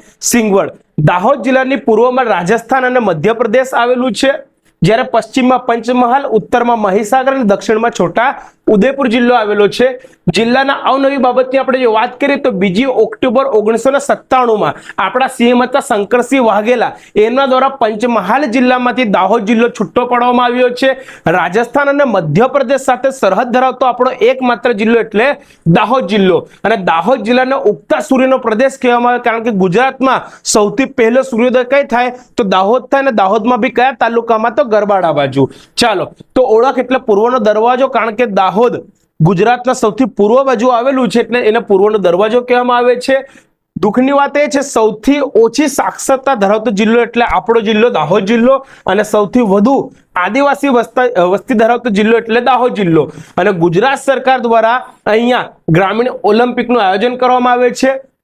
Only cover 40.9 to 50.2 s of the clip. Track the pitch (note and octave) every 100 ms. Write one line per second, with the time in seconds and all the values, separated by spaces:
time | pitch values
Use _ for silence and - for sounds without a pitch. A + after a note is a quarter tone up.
40.9 | C4 B3 A#3+ A#3 A#3+ A3 A#3 A#3 F#3+ G#3
41.9 | G#3+ F3+ F3 A3 B3 B3 B3 B3 B3 B3
42.9 | B3 B3+ C4+ C4+ - _ _ _ - G3
43.9 | A#3+ C4 C#4 C#4 C#4+ D4 C#4+ C#4 A#3 A3
44.9 | G#3+ - C#4+ C4+ G#3+ A3+ A#3 D4 - F#3+
45.9 | - - C4 C4+ B3+ G3 G#3+ A3 G3 A3
46.9 | A#3 A#3 A#3 A#3 F3 F#3 A#3 G3 G#3 A#3
47.9 | F#3 D3+ G#3 G3 A#3 A#3+ C4+ - - -
48.9 | F#3+ G#3 G#3+ G#3 B3 A3 G3+ A3 C4 -
49.9 | - _ -